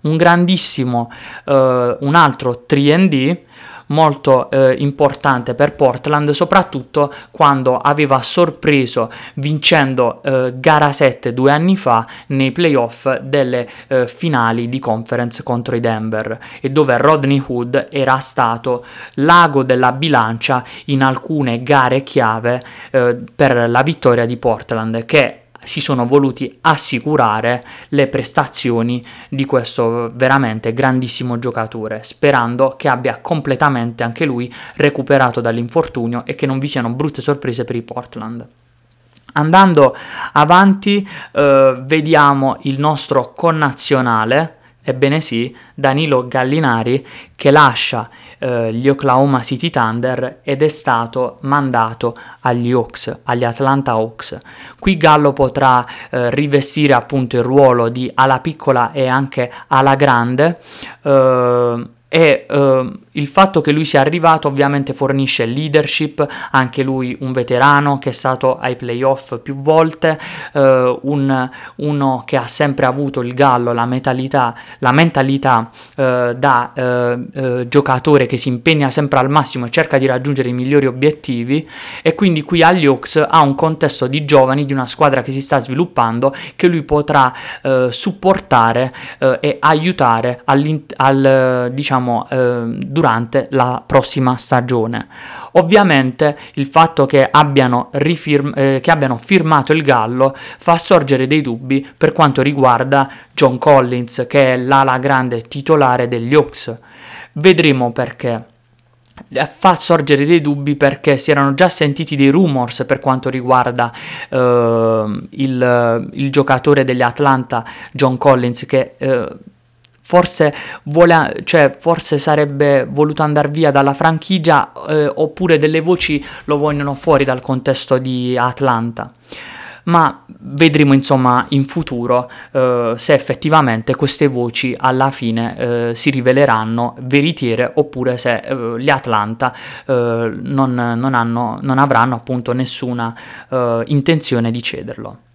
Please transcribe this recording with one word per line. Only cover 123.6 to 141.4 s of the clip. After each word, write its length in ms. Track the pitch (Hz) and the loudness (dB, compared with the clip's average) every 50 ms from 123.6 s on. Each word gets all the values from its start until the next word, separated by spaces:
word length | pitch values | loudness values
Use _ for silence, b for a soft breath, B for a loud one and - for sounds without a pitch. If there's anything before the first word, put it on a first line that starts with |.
| 160 147 | 2 2
dalla 240 | 139 139 139 139 135 | 4 4 2 2 0
franchigia, 760 | - - 160 165 160 - - 190 180 151 170 160 139 - - - - - | 2 0 0 0 0 -2 -2 -2 0 2 4 4 4 2 -2 -10 -14 -8
eh, 240 | - 156 151 147 147 | -2 -2 0 0 -2
oppure 440 | - - 156 156 156 - 185 175 165 | 0 -2 -4 -4 -2 -4 0 2 2
delle 240 | 151 147 156 156 160 | 2 2 2 0 0
voci 420 | 160 175 180 170 - - 151 139 B B B B B | 0 0 0 0 0 -4 -4 -4 B B B B B
lo 140 | - 147 143 | -4 -2 0
vogliono 360 | 147 151 147 143 143 143 139 | 0 -2 -2 -2 -4 -4 -6
fuori 300 | 135 - 165 156 135 139 | -4 2 2 2 4 2
dal 160 | 131 131 127 | 0 -2 -4
contesto 560 | 127 - 131 131 123 143 131 - - - 135 | -4 -4 -4 -2 -2 -2 -2 -2 0 -2 -2
di 400 | 131 131 131 127 127 123 123 123 | -2 0 -4 -4 -4 -4 -2 -2
Atlanta. 760 | 123 120 127 127 - 139 131 120 113 117 120 113 - - - _ B B B B B B B B B B B B B B | 0 0 -2 -2 -2 0 0 0 0 -2 -6 -8 -10 -12 -12 _ B B B B B B B B B B B B B B
Ma 400 | 175 170 170 160 147 - - _ | 0 2 4 2 2 0 -6 _
vedremo, 640 | - - - - 127 135 143 165 160 147 156 147 139 | -20 -20 -20 -16 -12 0 2 2 4 4 4 4 4
insomma, 540 | 135 135 135 - 143 131 127 127 123 127 - - | 4 2 4 2 0 2 2 2 2 2 0 0
in 140 | 147 139 135 | -2 -2 -2
futuro, 640 | 139 - 170 156 - 135 120 120 117 120 123 123 B B B B B | -2 -4 -6 -6 -4 -6 -6 -2 0 0 -2 -2 B B B B B
eh, 420 | - 139 127 127 123 120 120 113 117 | -2 0 0 0 0 0 -2 -2 -4
se 180 | 117 - - 151 | -4 0 0 0
effettivamente 800 | 139 - - 165 - - 151 156 160 147 123 113 113 113 - 135 | 0 2 -4 -6 -4 -2 2 2 4 4 2 -2 -2 -2 -4 -2
queste 320 | - 147 139 - - 151 139 | -2 -2 -2 0 0 0 0
voci 460 | 127 123 120 120 113 - - 127 123 - | 0 -2 -4 -4 -4 -4 -6 -6 -6 -2
alla 320 | - 131 131 131 131 139 | -2 -2 0 0 0 -2
fine, 460 | 131 - 123 117 113 117 117 113 110 | -2 -4 -4 -4 -2 -2 -4 -4 -6
eh, 360 | 110 123 120 120 117 117 117 117 | -6 -4 -4 -2 -2 -2 -4 -4
si 160 | 113 - - | -2 -2 -2
riveleranno 880 | 131 131 120 127 127 139 143 135 113 110 110 110 113 120 120 120 - - | -2 2 2 2 4 4 4 4 2 0 0 -2 -2 -2 -4 -4 -6 -10
veritiere, 720 | 131 127 135 143 143 165 170 - 127 120 113 117 127 120 - | -6 0 0 2 2 0 -2 -2 -4 -4 -2 -2 -4 -2 0
oppure 440 | 117 113 - - 127 123 127 123 120 | -2 -2 -2 -4 -4 -4 -4 -4 -2
se, 180 | - 123 117 | -2 -2 -2
eh, 420 | 110 - - 135 127 120 117 117 117 | -2 -4 -6 -8 -6 -6 -6 -6 -2
gli 120 | 131 151 | 0 0
Atlanta, 640 | 139 131 - 123 113 107 104 107 113 117 131 127 B B B B B B B | 0 0 0 -2 -2 0 0 -2 -4 -4 -4 -4 B B B B B B B
eh, 460 | - 131 123 120 120 117 117 117 113 - - | -2 0 0 0 0 -2 -2 -4 -4 -6 -8
non, 320 | 120 127 143 135 135 127 123 | -8 -4 -2 -2 0 0 0
non 400 | 123 120 117 117 117 127 135 131 | -2 -2 -2 -2 -2 -2 0 0
hanno, 440 | 120 117 117 117 117 | 0 0 0 -2 -4